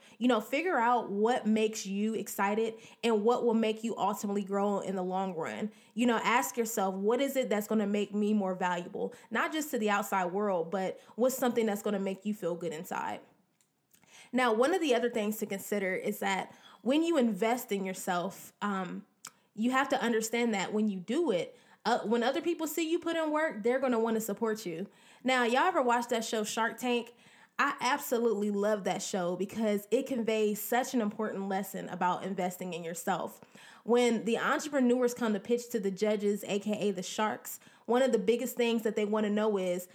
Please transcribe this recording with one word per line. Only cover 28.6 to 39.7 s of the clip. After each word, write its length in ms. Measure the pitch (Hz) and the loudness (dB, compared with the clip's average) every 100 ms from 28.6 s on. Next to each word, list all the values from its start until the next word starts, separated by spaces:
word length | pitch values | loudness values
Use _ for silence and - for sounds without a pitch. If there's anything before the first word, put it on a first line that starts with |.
| 202 214 190 | 2 2 0
that 160 | 180 | -4
show 340 | - 196 175 180 | -2 -2 -2 -2
because 540 | 208 220 220 202 - | -4 -2 0 0 0
it 160 | 247 277 | 0 0
conveys 540 | 254 214 220 214 208 | 0 2 4 2 0
such 320 | - 240 254 | 0 0 0
an 80 | 247 | 0
important 480 | 208 208 220 190 196 | 0 -2 -4 -4 -2
lesson 400 | 196 196 185 175 | -4 -4 -8 -8
about 340 | 180 180 175 | -2 -2 0
investing 500 | 185 190 180 - 180 | -4 -4 -4 -4 -8
in 120 | 175 170 | -8 -8
yourself. 560 | 175 - 175 - - - - - - | -6 -4 -2 -4 -10 -20 -20 -20 -8
When 400 | - 240 240 233 | 2 4 4 2
the 140 | 202 196 | 0 0
entrepreneurs 760 | 180 302 311 277 247 247 240 | 2 0 0 2 4 4 2
come 200 | 240 233 | 0 -2
to 60 | 208 | 0
pitch 280 | 220 240 - | 0 -2 0
to 80 | 233 | -2
the 100 | 196 | -2
judges, 540 | 185 214 214 208 202 - | 0 0 2 0 0 -2
A 120 | 202 | -2
K 120 | 208 | -2
A 200 | 208 202 | -2 -2
the 120 | 185 | -2
sharks, 560 | 185 - 214 - - - - - - | -6 -2 -2 -4 -10 -16 -18 -10 0
one 160 | 240 | 4
of 80 | 262 | 4
the 80 | 220 | 4
biggest 360 | 185 233 247 - | 4 2 0 0
things 280 | 233 233 | 0 2
that 120 | 226 214 | 0 0
they 100 | 208 | 0
wanna 240 | 214 214 | 0 2
know 280 | 208 220 202 | 2 2 0
is, 300 | 185 | 0